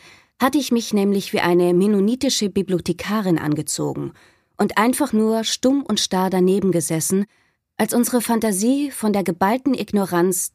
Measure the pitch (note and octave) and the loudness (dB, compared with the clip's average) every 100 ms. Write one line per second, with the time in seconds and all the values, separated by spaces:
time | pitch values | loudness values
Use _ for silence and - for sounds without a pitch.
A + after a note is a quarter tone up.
0 | - - _ - B3+ D4 C4 A#3 A3 G#3 | -16 -20 _ -2 0 0 0 -2 0 0
1 | G3+ G3+ F3+ - F3 F3 F3 F3+ G3+ G#3 | 0 0 -2 -2 2 2 4 4 2 2
2 | G3 B3+ C4+ - G#3 F#3 F#3+ F3+ - E3+ | 2 0 -2 -2 -2 -2 -2 -2 -2 -6
3 | F3+ G#3+ F#3+ D#3+ D3+ D3 C#3 - D3 C#3 | -4 -2 0 0 0 -4 -4 -4 -4 -6
4 | C#3+ - _ _ _ - G3+ - A3+ B3+ | -8 -12 _ _ _ -4 -2 2 2 2
5 | C#4+ G#3+ A3 A3 A3 - B3+ C#4 C4 G#3+ | 0 0 2 0 -2 0 0 0 0 -2
6 | - F#3+ F#3+ F#3 F3+ G3 G3 E3+ - D#3+ | -2 0 0 2 4 4 2 0 0 -2
7 | D#3 F#3+ G3+ _ _ _ _ - G#3+ A3+ | 0 -2 -2 _ _ _ _ -4 -2 0
8 | A#3+ B3 A3 A3+ A3 F#3 A3 C#4 C#4+ - | 0 0 0 0 0 0 0 0 -2 -4
9 | A3 G3+ F#3+ E3+ G3 B3 C#4 B3 G#3 G#3 | -2 0 -2 0 0 0 0 -2 -2 -2
10 | F#3+ F3 F3+ F3 - | 0 0 0 0 -6